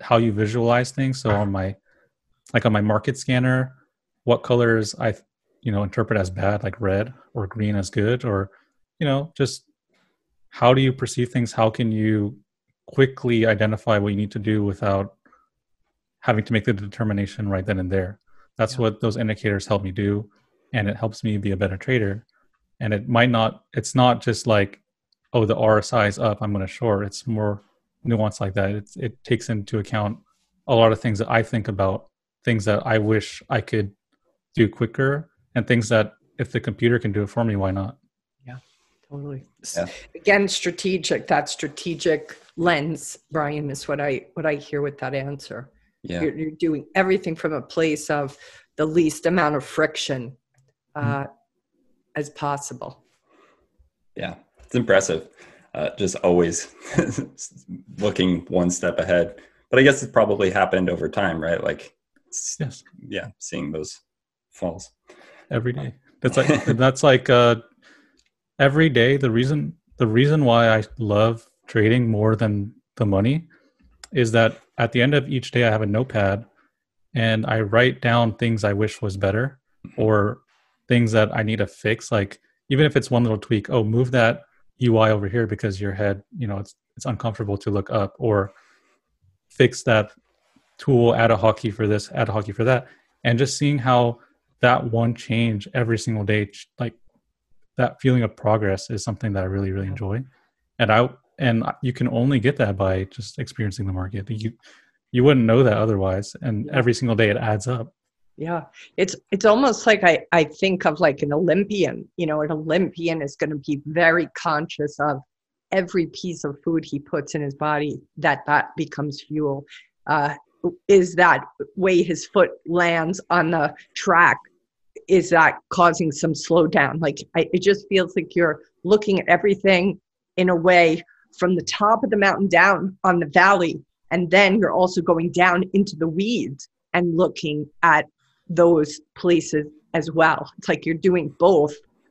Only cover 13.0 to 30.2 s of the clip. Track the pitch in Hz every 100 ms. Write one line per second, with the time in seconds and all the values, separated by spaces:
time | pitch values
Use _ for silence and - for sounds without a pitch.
13 | 131 135 127 117 113 104 107 110 - 104
14 | 101 101 104 113 104 107 101 98 104 98
15 | 98 - _ _ _ _ _ _ _ _
16 | _ _ - 110 107 113 104 101 101 -
17 | 110 101 101 - 101 95 95 98 90 95
18 | 92 101 _ - _ - 110 127 113 107
19 | 117 117 110 107 110 101 - 101 98 92
20 | 101 101 104 _ _ _ _ 123 101 104
21 | 113 - 113 104 98 95 98 95 - 127
22 | 101 98 - _ _ _ _ _ 117 104
23 | 123 120 123 117 110 - _ - - 131
24 | 123 117 - 110 - 104 101 - _ _
25 | _ _ _ 123 107 110 110 107 - 120
26 | 104 101 113 104 107 101 95 - 120 101
27 | 101 - - 110 104 104 _ _ _ _
28 | 120 113 107 - 98 95 98 104 101 -
29 | 123 - - 120 - 110 101 110 98 110
30 | 104 113